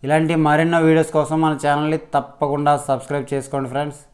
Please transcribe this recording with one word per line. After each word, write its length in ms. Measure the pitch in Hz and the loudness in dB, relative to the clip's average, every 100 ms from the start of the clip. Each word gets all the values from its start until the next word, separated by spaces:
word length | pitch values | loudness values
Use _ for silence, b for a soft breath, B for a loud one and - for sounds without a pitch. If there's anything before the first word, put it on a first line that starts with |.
ఇలాంటి 300 | 135 156 160 165 | 0 0 2 2
మరెన్నో 340 | 151 151 165 170 160 | 2 2 2 2 4
వీడియోస్ 260 | 160 160 | 4 2
కోసం 220 | 156 147 156 | 0 0 0
మన 100 | 160 147 | 0 0
ఛానల్ని 360 | 147 143 151 156 156 | 0 0 0 -2 -2
తప్పకుండా 580 | 143 139 - 147 147 147 147 143 | -4 -4 -6 -4 0 2 0 0
సబ్స్క్రైబ్ 380 | 131 - 143 127 | -4 -2 -6 -4
చేసుకోండి 380 | 139 135 139 135 | -6 -4 -6 -4
ఫ్రెండ్స్. 280 | 135 147 143 - | -4 -6 -8 -20